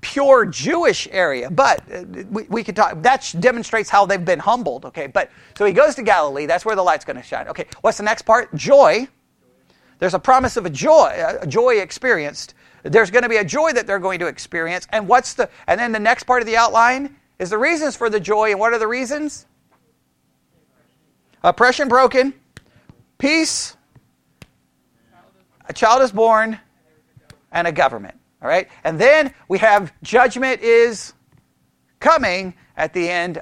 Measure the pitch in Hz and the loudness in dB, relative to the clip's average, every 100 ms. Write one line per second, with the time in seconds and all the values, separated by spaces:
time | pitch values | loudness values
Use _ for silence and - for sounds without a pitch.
0 | - 277 277 262 202 - 143 330 320 180 | -8 0 4 4 4 -4 -4 0 0 0
1 | - 190 170 131 120 175 269 - - 180 | -4 -2 -2 -2 -4 0 2 0 -4 -16
2 | 180 - 190 220 - 226 220 202 208 156 | -14 -16 -10 -10 -6 -8 -6 -2 -2 0
3 | 233 262 - 170 233 240 - 226 202 202 | 0 0 -2 -2 -2 -2 -4 -6 0 2
4 | 196 196 175 165 202 247 170 127 143 165 | 2 0 -2 -2 0 -2 -4 -8 -12 -12
5 | 139 185 147 _ _ - 208 185 302 269 | -6 -4 -6 _ _ -2 0 4 2 2
6 | 214 190 151 139 147 175 220 208 180 156 | 0 0 0 -4 -4 -4 -2 -2 0 -2
7 | - 127 - 135 - 156 - - 226 - | -4 -12 -10 -10 -10 -12 -14 -4 -2 -2
8 | 208 226 - 233 - 160 - 277 202 202 | -2 -4 2 0 0 -8 4 6 6 4
9 | 269 _ _ _ _ _ _ _ _ _ | -2 _ _ _ _ _ _ _ _ _
10 | 180 175 - 262 254 240 180 135 247 311 | -2 0 2 2 2 -4 -6 -2 4 6
11 | 165 - 160 196 156 170 254 220 185 - | 6 2 -4 -6 -4 0 2 2 -2 -6
12 | 254 196 147 - - _ _ _ 151 202 | -2 -2 -2 -10 -16 _ _ _ 0 2
13 | 196 233 240 220 180 285 320 240 202 196 | 2 2 2 0 -2 -2 0 -2 -2 -4
14 | 185 180 170 - - 170 165 180 - 220 | -4 -4 -6 -8 -10 -8 -6 -6 -6 -6
15 | 196 247 254 - 220 - - 180 240 220 | 2 2 2 -4 -6 -6 -4 -2 -2 -2
16 | 214 254 - 247 226 226 233 220 233 262 | 0 0 0 -2 0 2 2 4 2 0
17 | 277 - _ - 180 214 277 330 302 - | -6 -14 _ -12 -6 -2 0 0 -4 -4
18 | 233 208 170 214 220 196 220 233 220 247 | -4 -2 -2 0 0 0 0 0 -2 -4
19 | 247 294 302 - - _ _ _ _ _ | -6 -6 -8 -10 -18 _ _ _ _ _
20 | _ _ _ _ _ _ _ _ _ _ | _ _ _ _ _ _ _ _ _ _
21 | _ _ _ _ 175 175 247 254 277 247 | _ _ _ _ -2 2 2 2 0 2
22 | 254 262 269 - _ - _ _ _ _ | 4 2 0 -4 _ -20 _ _ _ _
23 | _ - 277 320 320 - - - _ _ | _ -6 0 0 0 -4 -10 -14 _ _
24 | _ _ _ _ - _ _ _ _ _ | _ _ _ _ -20 _ _ _ _ _
25 | _ _ _ _ _ _ - 160 220 247 | _ _ _ _ _ _ -16 0 2 4
26 | 262 196 226 220 220 220 _ _ _ _ | 2 2 2 4 0 -6 _ _ _ _
27 | _ _ _ _ _ 165 170 151 139 117 | _ _ _ _ _ -4 -4 0 0 -2
28 | 98 - _ _ 123 175 - _ 156 160 | -10 -20 _ _ -4 -2 -4 _ -6 2
29 | 240 311 277 - - 190 220 202 180 - | 4 4 2 -6 -6 0 4 2 0 -10
30 | - 226 254 247 262 254 233 233 233 214 | -2 2 2 0 -4 -2 2 4 4 0
31 | - - _ _ _ _ _ _ _ _ | -14 -20 _ _ _ _ _ _ _ _
32 | 294 320 226 180 190 - _ - 156 185 | 2 2 0 -4 -6 -14 _ -8 -6 -4
33 | 175 175 175 160 | -4 -4 -6 -8